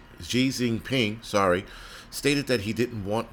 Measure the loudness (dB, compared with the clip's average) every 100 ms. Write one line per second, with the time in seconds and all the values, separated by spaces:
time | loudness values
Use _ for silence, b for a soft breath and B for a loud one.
0 | -12 -14 -2 2 2 2 0 0 0 0
1 | 0 -2 -2 2 4 4 0 B B B
2 | B -2 0 2 2 0 0 0 0 -2
3 | -2 -2 -2